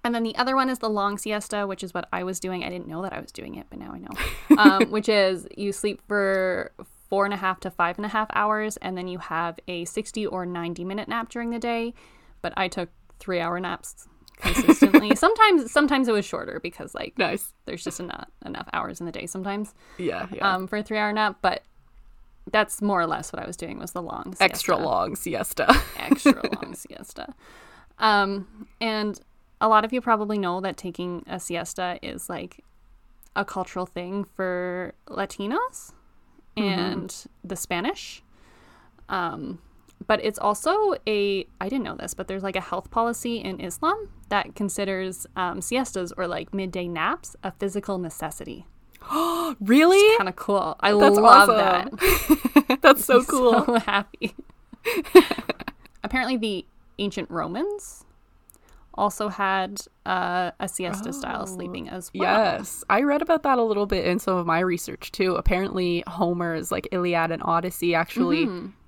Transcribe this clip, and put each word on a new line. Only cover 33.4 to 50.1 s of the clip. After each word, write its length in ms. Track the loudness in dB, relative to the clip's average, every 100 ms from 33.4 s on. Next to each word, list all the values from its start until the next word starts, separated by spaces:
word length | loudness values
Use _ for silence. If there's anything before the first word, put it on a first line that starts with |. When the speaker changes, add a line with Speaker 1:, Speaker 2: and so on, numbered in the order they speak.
| -4
Speaker 1:
cultural 400 | -6 -6 -6 -8
thing 380 | -8 -8 -6
for 680 | -8 -6 -4 -2 -4 -6 -8 -12 -12
Latinos 840 | -8 -8 -6 -4 -2 -4 -8 -20 -20 _ -20 _ -20 _ -4
Speaker 2:
Mm-hmm. 220 | -2 0
Speaker 1:
and 460 | -2 -4 -8 -14 -18 _
the 120 | -12 -10
Spanish. 640 | -4 -2 -2 -6 -12 -18 _ -20 -20 -20 -20 -20 -20 _ -8
Um, 500 | -6 -4 -6 -10 -12 -16 -20 _ _ -2
but 180 | 0
it's 140 | 0 -2
also 560 | -2 0 0 2 2 0 -2
a, 400 | 0 0 -2 -6 -8
I 80 | -4
didn't 140 | -2
know 120 | -4 -8
this, 180 | -10
but 140 | -10 -8
there's, 160 | -6
like, 120 | -4 -6
a 60 |
health 300 | -4 -6 -4
policy 460 | -2 0 -2 -6 -6
in 220 | -6 -8
Islam 500 | -10 -2 -2 -2 -6 -16 -4
that 240 | -2 -2
considers, 720 | -4 -4 -2 -4 -4 -6 -8 -10 -4
um, 260 | -4 -4
siestas 500 | -4 -2 -2 -6 -6 -6
or, 120 | -4
like, 260 | -6 -6
midday 340 | -6 -6 -6 -6
naps 480 | -2 -2 -2 -10 -12
a 80 | -12
physical 440 | -6 -4 -4 -4 -6
necessity. 720 | -6 -8 -10 -10 -14 -14 -18 -20 -20 -20
Speaker 2:
<gasps> 540 | -4 -2 0 -2 -4 -4
Really? 360 | 6 8 8 8
Speaker 1:
It's 200 | 8